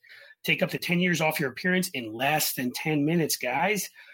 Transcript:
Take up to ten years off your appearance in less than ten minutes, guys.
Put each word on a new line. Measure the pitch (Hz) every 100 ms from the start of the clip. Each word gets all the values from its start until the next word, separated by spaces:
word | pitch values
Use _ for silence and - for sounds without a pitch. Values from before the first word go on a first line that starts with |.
| - - - -
Take | - 156
up | 175
to | 143
ten | - 175
years | 180 160
off | 156 156
your | 139
appearance | 120 185 185 185
in | - 113
less | 113 135 151 -
than | - 127
ten | 123 160 151
minutes, | 143 170 143 -
guys. | 123 135 180 208 - - -